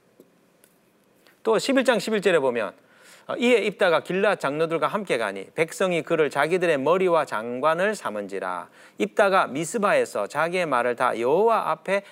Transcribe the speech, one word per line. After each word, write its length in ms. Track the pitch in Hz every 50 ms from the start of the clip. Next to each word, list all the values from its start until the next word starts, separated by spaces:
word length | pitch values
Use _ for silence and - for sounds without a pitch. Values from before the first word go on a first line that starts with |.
| _ _ _ _ - _ _ _ _ _ _ _ _ _ _ _ _ _ _ _ _ _ _ _ _ _ _ _ -
또 160 | 220 226 190
십일 260 | - - 269 269 247
장 140 | 262 247 208
십일 220 | 165 - 220 208
절에 180 | 180 202 180 156
보면, 360 | 135 131 120 120 107 95 - - _ _ _ _ - - - - -
어, 80 | - - -
이에 180 | 254 240 254 220
입다가 420 | 196 214 190 - 214 180 165 147 -
길르앗 380 | - 175 185 196 208 190 -
장로들과 480 | - 143 143 151 165 160 165 160 151 143
함께 280 | 143 208 208 - 165
가니 300 | 123 113 101 98 98 92 - -
백성이 480 | - 165 160 - - 196 185 180 165 147
그를 260 | - 170 156 156 139
자기들의 480 | - 143 143 156 170 185 175 170 160 135
머리와 440 | 131 147 175 190 190 180 170 160 143
장관을 720 | - - 104 110 120 120 127 139 156 160 170 185 214 214
삼은지라. 720 | 190 - 110 104 104 104 95 98 95 95 92 90 87 87 - _ - - - _ -
입다가 480 | 202 202 - - 214 196 185 185 170
미스바에서 800 | 117 117 143 165 156 - 240 196 202 170 139 120 - - 117 101
자기의 400 | 95 - 143 156 170 175 185 180
말을 300 | 156 135 120 120 123 120
다 220 | - 131 123 110 107
여호와 520 | 117 123 147 175 214 226 226 202 - 160
앞에 320 | 156 156 - - 190 202 196 -